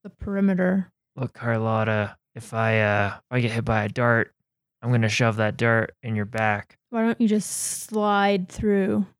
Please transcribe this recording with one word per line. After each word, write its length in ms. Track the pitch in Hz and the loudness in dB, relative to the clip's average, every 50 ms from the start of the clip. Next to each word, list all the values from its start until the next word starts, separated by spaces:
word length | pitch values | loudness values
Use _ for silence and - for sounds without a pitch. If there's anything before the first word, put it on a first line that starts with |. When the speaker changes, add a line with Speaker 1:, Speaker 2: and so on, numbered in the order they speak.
| - | -20
Speaker 1:
the 60 | 196 | -20
perimeter? 800 | - - - 208 196 196 202 196 190 180 180 180 190 196 185 - _ _ _ _ - | -16 -12 -8 -4 -2 2 2 2 2 2 2 2 2 0 -2 -4 _ _ _ _ -10
Speaker 2:
Look, 180 | 135 127 117 - | -8 -8 -8 -8
Carlotta, 840 | - 120 120 117 113 110 113 110 110 110 110 110 107 104 104 - _ _ _ - | -6 -4 -2 0 0 0 0 2 2 2 2 0 0 -2 -2 -6 _ _ _ -18
if 180 | 117 110 - 113 | -18 -14 -8 -4
I, 280 | 113 113 110 110 110 | -2 0 2 2 2
uh, 260 | 107 104 104 104 101 98 101 | 4 2 2 2 0 -2 -4
if 60 | - _ - | -8 _ -4
I 80 | 123 127 | -2 0
get 120 | 120 110 | 0 0
hit 140 | 110 117 110 | 0 -2 -2
by 180 | 117 113 107 104 | 0 0 0 0
a 40 | 104 | -2
dart, 440 | - 127 120 120 117 117 - - _ _ _ _ _ _ _ _ _ _ | -2 0 2 2 4 2 2 -2 _ _ _ _ _ _ _ _ _ _
I'm 100 | - 120 | -2 0
gonna 180 | 123 117 113 107 | 2 2 2 2
shove 280 | 107 - 123 113 104 113 | 2 2 2 2 2 2
that 200 | 107 107 - - | 0 -2 -2 0
dart 380 | 117 117 113 113 110 - - _ - | 2 2 2 2 0 -2 -6 _ -8
in 120 | 120 110 | -6 -4
your 100 | 104 104 | -4 -4
back. 520 | 101 117 110 110 107 104 101 - _ _ _ _ - | -4 -4 -2 0 0 0 -2 -6 _ _ _ _ -10
Speaker 1:
Why 120 | 240 226 | -4 -2
don't 180 | 226 226 226 233 | -2 0 0 0
you 60 | 240 208 | 0 2
just 220 | 214 214 - - | 2 0 -2 -4
slide 1000 | - - - - - - - - 214 214 208 208 202 202 202 202 202 190 185 - | -8 -8 -6 -6 -8 -8 -10 -6 -4 -2 0 0 2 2 2 2 2 0 -2 -6
through? 560 | - - - 208 202 196 190 214 214 214 190 - _ | -6 -4 0 2 2 2 2 2 0 0 -2 -4 _